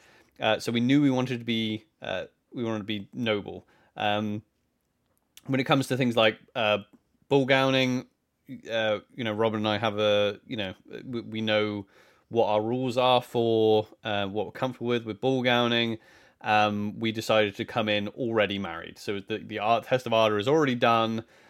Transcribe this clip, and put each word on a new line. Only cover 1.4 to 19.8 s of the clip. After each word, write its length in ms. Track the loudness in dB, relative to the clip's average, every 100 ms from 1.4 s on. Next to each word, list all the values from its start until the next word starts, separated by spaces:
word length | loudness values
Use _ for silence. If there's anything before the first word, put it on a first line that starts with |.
| -4
be, 400 | -2 -2 -6 _ _
uh, 240 | -8 -8 -8 _ _
we 100 | -8
wanted 160 | -4 -4
to 40 | -6
be 220 | -8 -8
noble. 520 | -6 -2 -2 -4 -14 -18 _ _ -4
Um, 440 | -2 -2 -2 -6 -10 _ _ _ _ _ _ _ _ -16 -4
when 120 | -2
it 40 |
comes 240 | 2 0 0
to 100 | 0
things 180 | 0 4
like, 220 | 4 2 _ -2
uh, 240 | 0 0 -2 _ _ _ 0
ball 160 | 0 4
gowning, 600 | 4 4 2 0 -2 -8 _ _ _ -20 -18 -6
uh, 280 | -2 -2 -2 -6 -6
you 80 |
know, 100 | -4
Robin 260 | 0 0 0
and 80 | -2
I 100 | 0
have 220 | -2 0
a, 400 | 2 2 0 -4 -10
you 100 | -8
know, 160 | -8 -10 -16 -14 -10
we, 160 | -10
we 200 | -8 -6
know 440 | 0 2 0 -4 -10 _ _ _ -4
what 180 | 0 2
our 140 | 2
rules 360 | 0 -2 -2 2
are 240 | 4 4
for, 640 | 2 -2 2 4 4 4 0 -10
uh, 240 | -6 -4 -4
what 180 | -4 -8
we're 60 |
comfortable 360 | -4 -6 -4 -4
with, 160 | -2
with 160 | -4 -4
ball 200 | -2 0
gowning. 540 | 2 2 2 0 0 -4 _ -20 _ _
Um, 580 | 0 2 2 0 -6 -4
we 120 | -4
decided 440 | -2 2 2 2 -2
to 80 | -6
come 220 | -2 0
in 180 | 0 -2
already 480 | -6 -2 2 0 0
married. 400 | -6 -10 -12 -12
So 220 | -8 -8
the, 200 | -6 -8
the 200 | -8 -4
art, 260 | 0 0